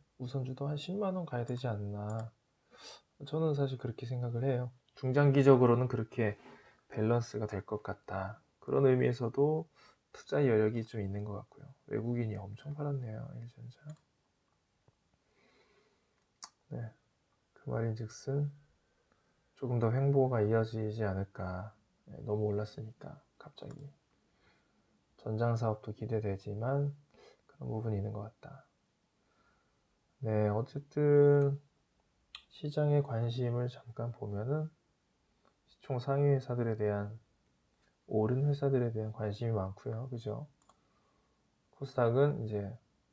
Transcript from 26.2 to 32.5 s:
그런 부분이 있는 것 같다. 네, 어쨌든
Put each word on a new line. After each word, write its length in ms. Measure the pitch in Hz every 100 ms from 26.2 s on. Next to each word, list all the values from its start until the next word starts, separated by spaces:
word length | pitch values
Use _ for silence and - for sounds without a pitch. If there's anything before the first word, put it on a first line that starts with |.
| 104 98 104 101 120 143 143 143 _ _ - _ _ -
그런 140 | 127
부분이 260 | 110 113 101
있는 160 | 101
것 100 | 104
같다. 420 | 104 _ - 135 _ _ _ _ _ _ _ _ _ _ _ _ _ _ _ -
네, 300 | 113 107 107
어쨌든 1120 | 107 123 143 - 151 147 147 143 143 139 143 _ _ _ _ _ _ _ - _